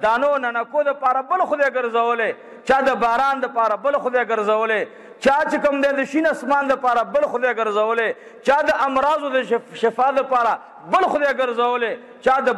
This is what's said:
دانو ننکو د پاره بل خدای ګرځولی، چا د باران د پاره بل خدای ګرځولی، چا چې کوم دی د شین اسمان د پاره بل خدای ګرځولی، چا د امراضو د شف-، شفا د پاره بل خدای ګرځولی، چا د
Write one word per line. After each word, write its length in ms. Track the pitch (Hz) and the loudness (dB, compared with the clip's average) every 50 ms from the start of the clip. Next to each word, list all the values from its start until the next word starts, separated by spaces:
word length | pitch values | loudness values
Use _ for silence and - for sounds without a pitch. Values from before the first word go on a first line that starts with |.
| 208 | 0
دانو 260 | 214 226 240 277 294 285 269 254 | 0 2 2 2 0 0 0 -2
ننکو 380 | 240 233 233 233 240 - 302 | -2 -4 -4 -6 -2 -2 0
د 140 | 294 285 269 285 | 0 0 -2 -2
پاره 200 | 269 254 254 269 262 269 | -2 -2 -2 -2 0 -2
بل 120 | 349 370 359 - | 0 0 0 0
خدای 200 | 294 294 277 269 | 0 0 0 0
ګرځولی، 600 | 233 254 247 233 220 233 233 233 240 226 220 185 - - - - - - - - | 0 -2 -4 0 0 0 2 2 0 0 -2 -2 -4 -8 -12 -20 -20 -10 0 2
چا 120 | 262 269 262 | 2 2 4
د 100 | 269 254 202 | 2 0 2
باران 380 | 233 233 233 247 269 277 277 262 | 0 0 2 2 0 0 0 -2
د 120 | 254 240 247 | -4 -4 -2
پاره 200 | 233 226 220 208 | 0 0 0 0
بل 220 | 202 208 277 285 277 277 | 0 -2 -2 -2 0 -2
خدای 200 | 254 247 247 233 | 0 0 0 0
ګرځولی، 580 | 208 226 220 208 208 214 220 226 220 220 214 - - - - - - - - | 0 -2 -2 0 0 0 0 2 0 0 -2 -2 -6 -10 -20 -20 -20 -10 -2
چا 160 | - 262 277 294 311 - | 0 2 2 2 0 0
چې 60 | 294 294 294 | -2 0 0
کوم 140 | 294 277 277 | 0 0 2
دی 80 | 277 277 277 277 | 0 0 0 -2
د 100 | 262 - | -4 -2
شین 140 | - 311 320 | -2 0 0
اسمان 420 | 311 269 - 247 240 277 285 277 269 | 0 -2 -2 -2 0 0 0 0 -2
د 120 | 262 269 254 | -4 -2 0
پاره 180 | 247 240 240 220 190 | 0 0 0 0 0
بل 140 | 202 294 294 - - | 0 0 0 0 -2
خدای 200 | 240 247 247 240 | 0 0 0 0
ګرځولی، 600 | 240 220 220 202 208 214 220 226 233 226 196 - - - - - - - | 0 -2 -2 0 0 0 0 0 0 0 -2 -4 -6 -12 -20 -16 -6 0
چا 100 | 294 277 294 294 302 | 2 2 2 2 0
د 100 | 311 - 277 | 0 0 0
امراضو 420 | 277 262 262 269 294 320 302 294 277 254 | 0 0 0 2 2 0 0 -2 -2 -2
د 100 | 262 233 185 | -2 0 0
شف-، 240 | 233 233 - - - - | -2 -2 -4 -6 -8 -2
شفا 260 | 226 226 226 254 247 277 | -2 -2 0 2 0 2
د 180 | 262 269 262 262 | 2 0 0 0
پاره 220 | 262 247 233 220 175 - - - - - - 160 - | 0 0 2 0 -2 -2 -6 -18 -20 -16 -6 0 2
بل 120 | 285 370 - | 2 2 2
خدای 220 | - 294 294 277 254 | 0 0 0 0 0
ګرځولی، 580 | 240 262 247 233 226 240 240 247 247 233 214 175 - - - - - - | 0 -2 -2 0 0 0 0 0 0 -2 -4 -4 -8 -12 -20 -12 -2 0
چا 140 | 247 262 277 | 2 2 2
د 160 | 262 262 233 | 2 0 0